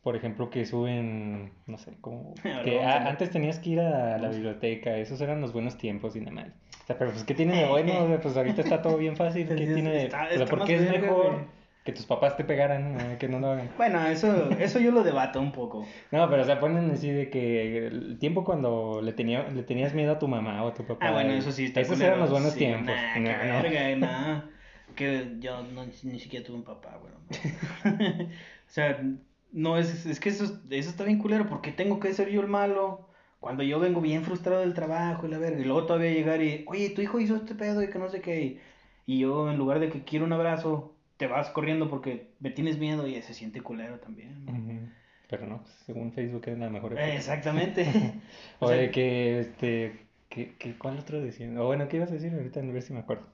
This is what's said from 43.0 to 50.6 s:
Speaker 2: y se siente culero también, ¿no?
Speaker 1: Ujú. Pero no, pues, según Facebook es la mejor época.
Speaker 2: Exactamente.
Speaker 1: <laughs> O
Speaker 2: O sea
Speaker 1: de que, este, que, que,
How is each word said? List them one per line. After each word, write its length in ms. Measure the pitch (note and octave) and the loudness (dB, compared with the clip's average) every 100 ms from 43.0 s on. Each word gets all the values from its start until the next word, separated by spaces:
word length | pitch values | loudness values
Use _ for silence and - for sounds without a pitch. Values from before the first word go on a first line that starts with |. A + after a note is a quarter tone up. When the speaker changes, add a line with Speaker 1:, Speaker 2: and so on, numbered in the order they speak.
| C#3 | -4
Speaker 2:
y 140 | A#2+ | -6
se 120 | - | -10
siente 260 | A2+ A2 B2+ | -12 -12 -12
culero 380 | - A2+ A#2 A#2+ | -12 -10 -10 -14
también, 440 | A2 G#2+ A#2 C#3+ C3+ | -14 -16 -16 -14 -8
¿no? 60 | |
Speaker 1:
Ujú. 360 | B2 A2+ A2+ A#2 - _ _ _ | -8 -6 -8 -12 -16 _ _ _
Pero 180 | G#2 G#2+ | -10 -8
no, 160 | A#2 | -12
pues, 120 | - - - | -14 -20 -12
según 260 | A#2 A#2 | -8 -6
Facebook 300 | B2 A#2+ A#2+ B2 | -4 -6 -6 -8
es 120 | A#2+ | -6
la 100 | A#2 | -6
mejor 220 | G#2 A2 | -6 -6
época. 140 | A2+ D3+ | -4 -2
Speaker 2:
Exactamente. 680 | C#3+ C3+ D3 D#3 D#3 F3+ - | -4 -4 -4 0 0 0 0
Speaker 1:
<laughs> 760 | D#3+ G#3+ - - - - - - | 2 2 2 -4 -14 -20 -20 0
O 60 | B2 | 4
Speaker 2:
O 20 | |
sea 80 | B2+ | 4
Speaker 1:
de 120 | B2+ | 4
que, 500 | B2+ B2+ B2 A#2+ A#2+ | 2 2 2 2 0
este, 640 | A#2 - B2 A#2 A2+ G#2+ - _ _ | -2 -2 0 0 -2 -8 -20 _ _
que, 260 | - B2 | -10 -10
que, 200 | - | -10